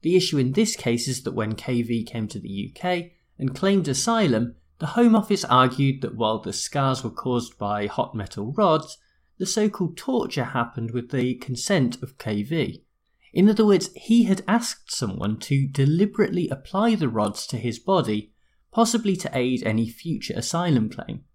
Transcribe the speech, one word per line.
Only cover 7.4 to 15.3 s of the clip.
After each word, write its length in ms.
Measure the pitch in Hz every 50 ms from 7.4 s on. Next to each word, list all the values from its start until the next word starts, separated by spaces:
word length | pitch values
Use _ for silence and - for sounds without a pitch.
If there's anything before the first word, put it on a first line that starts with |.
| 117 - - _
by 260 | 104 101 104 104 104
hot 300 | 104 - - 117 - -
metal 380 | 110 101 - - - 101 113 147
rods, 440 | 214 214 180 156 156 156 - - _ _ _ _ _ _ _ _ _
the 80 | 185
so-called 500 | 170 - 226 214 214 208 - 185 165 170
torture 500 | - - - 262 240 - - - 143 123
happened 440 | 120 - 131 117 - - - 113 113
with 220 | 113 123 120 -
the 240 | - 131 123 123 123
consent 680 | 123 - - 127 - - - 202 175 131 120 - -
of 160 | - - _ _
K 240 | - 113 107 104
V. 440 | 104 127 156 165 131 87 165 - _ _ _ _ _ _ _ _ _ _ -
In 140 | - 185 208
other 200 | 220 214 220 208
words, 240 | 202 180 - - -
he 300 | - - - 226 240 233
had 180 | 190 190 185 - -
asked 440 | 214 233 240 - - - - -
someone 460 | - - - 104 92 - - 101